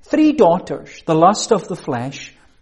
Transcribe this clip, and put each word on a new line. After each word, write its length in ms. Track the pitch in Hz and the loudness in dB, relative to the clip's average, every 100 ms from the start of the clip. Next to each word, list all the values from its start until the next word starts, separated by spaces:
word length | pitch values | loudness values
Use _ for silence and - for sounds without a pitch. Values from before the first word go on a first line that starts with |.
Three 300 | _ - 311 | _ 0 2
daughters, 720 | 285 190 175 - 147 - - - | 4 2 2 -4 -12 -12 -16 -4
the 80 | |
lust 380 | 160 170 208 - | 2 2 2 -2
of 160 | 208 - | -4 -4
the 80 | 180 | -12
flesh, 580 | - 127 127 139 - _ _ _ | -8 -8 -8 -12 -18 _ _ _